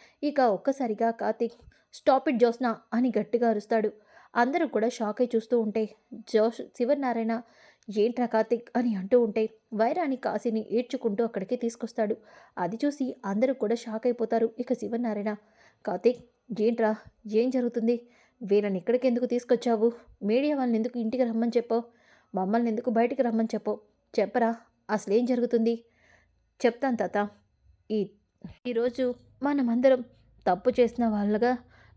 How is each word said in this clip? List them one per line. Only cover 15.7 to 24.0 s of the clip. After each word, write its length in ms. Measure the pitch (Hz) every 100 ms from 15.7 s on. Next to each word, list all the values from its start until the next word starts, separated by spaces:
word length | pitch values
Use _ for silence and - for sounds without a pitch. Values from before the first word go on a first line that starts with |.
| _ -
"కార్తీక్, 340 | 180 240 247 - _ - 208
ఏంట్రా, 360 | 214 226 220 214 - _ 214
ఏం 180 | 220 254
జరుగుతుంది? 560 | 254 240 233 226 240 - _ _ -
వీళ్ళని 360 | 190 202 202 190
ఇక్కడికి 280 | 170 240 262
ఎందుకు 200 | 233 247
తీసుకొచ్చావు? 640 | 240 240 233 240 226 233 226 - -
మీడియా 340 | 208 233 294 285
వాళ్ళని 220 | 254 220
ఎందుకు 200 | 220 247
ఇంటికి 260 | 220 247
రమ్మని 280 | 240 226 233 233
చెప్పావు? 260 | 233 233 233 _ _ _ _
మమ్మల్ని 360 | 185 190 226 233
ఎందుకు 200 | 220 -
బయటికి 320 | 226 240 262
రమ్మని 260 | 240 220 226
చెప్పావు? 260 | 214 - 208 _ _